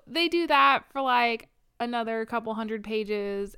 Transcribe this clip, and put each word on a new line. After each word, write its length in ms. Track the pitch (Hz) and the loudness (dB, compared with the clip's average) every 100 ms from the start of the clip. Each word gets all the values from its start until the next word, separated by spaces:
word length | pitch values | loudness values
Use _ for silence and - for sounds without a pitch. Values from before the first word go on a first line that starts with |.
| - | -6
they 200 | 269 339 | 0 2
do 200 | 339 330 | 2 2
that 360 | 285 277 269 - | 6 6 4 0
for, 100 | 277 | -4
like, 480 | 269 247 240 226 - _ _ - | 2 4 2 0 -8 _ _ -8
another 460 | 240 240 226 226 226 | -4 -4 -4 -4 -4
couple 280 | 233 226 | -6 -4
hundred 300 | 220 220 220 | -6 -4 -6
pages. 720 | 214 220 208 208 202 202 202 | -4 -4 -2 -4 -4 -4 -6